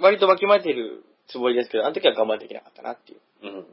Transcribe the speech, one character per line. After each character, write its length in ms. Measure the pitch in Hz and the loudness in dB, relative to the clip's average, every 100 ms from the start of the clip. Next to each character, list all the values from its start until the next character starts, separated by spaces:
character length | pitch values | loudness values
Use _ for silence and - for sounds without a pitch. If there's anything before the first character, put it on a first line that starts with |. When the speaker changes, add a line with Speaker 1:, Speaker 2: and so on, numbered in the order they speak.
Speaker 1:
割 180 | 185 208 | 2 4
と 80 | 190 | 4
わ 100 | 185 | 2
き 100 | 196 | 4
ま 100 | 202 | 2
え 40 | |
て 120 | 175 | 2
る 320 | 127 113 58 - _ _ | -4 -6 -12 -20 _ _
つ 100 | 127 | -4
も 120 | 123 | -2
り 40 | |
で 100 | 120 | 0
す 60 | 120 | -2
け 80 | 110 | -2
ど、 60 | |
あ 40 | 117 | -2
の 60 | |
時 140 | 113 160 | 0 0
は 60 | |
我 220 | 110 110 107 | 2 0 -4
慢 20 | |
で 100 | - | -8
き 60 | |
な 60 | 107 | -18
か 100 | - | -18
っ 20 | |
た 100 | - | -16
な 100 | - | -14
っ 40 | 120 | -14
て 140 | _ | _
い 40 | - | -20
う。 40 | _ _ | _ _
Speaker 2:
う 40 | 104 | -18
ん。 180 | 98 87 | -16 -18